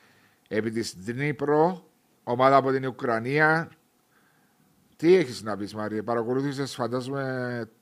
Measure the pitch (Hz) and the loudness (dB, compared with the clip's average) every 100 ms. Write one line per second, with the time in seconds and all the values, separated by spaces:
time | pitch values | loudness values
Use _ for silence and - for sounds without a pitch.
0 | _ _ _ _ - 104 110 113 104 87 | _ _ _ _ -8 -4 -2 -4 -6 -8
1 | 98 120 147 139 143 151 170 180 - _ | -10 -6 -6 -2 0 4 2 0 -12 _
2 | _ _ - 123 131 139 131 131 131 113 | _ _ -4 4 6 6 4 0 -2 -4
3 | 131 113 120 147 156 160 156 - _ _ | -2 -2 0 2 4 2 -2 -12 _ _
4 | _ _ _ _ _ _ _ _ _ _ | _ _ _ _ _ _ _ _ _ _
5 | 160 185 131 113 107 98 101 107 107 107 | 4 6 4 -6 -8 -6 -6 -6 -4 -4
6 | 104 117 113 127 143 135 135 - 117 127 | -2 -2 0 -2 -2 -4 -6 -4 -4 -4
7 | 127 139 135 131 123 120 113 _ | -6 -6 -6 -6 -6 -8 -10 _